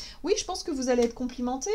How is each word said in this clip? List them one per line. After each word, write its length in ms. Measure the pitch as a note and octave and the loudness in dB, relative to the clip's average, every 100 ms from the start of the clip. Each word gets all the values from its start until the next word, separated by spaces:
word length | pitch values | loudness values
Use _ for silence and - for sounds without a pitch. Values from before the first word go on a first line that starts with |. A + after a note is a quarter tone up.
| - - | -12 -4
Oui, 100 | D4 G#4 | 0 2
je 60 | |
pense 180 | - F4+ | 0 -4
que 80 | - | -4
vous 180 | C4+ B3 | -2 2
allez 140 | B3 | 4
être 120 | A#3 | 4
complimenté, 560 | - B3 - B3 C4 G4 | 2 -4 -2 -2 -2 0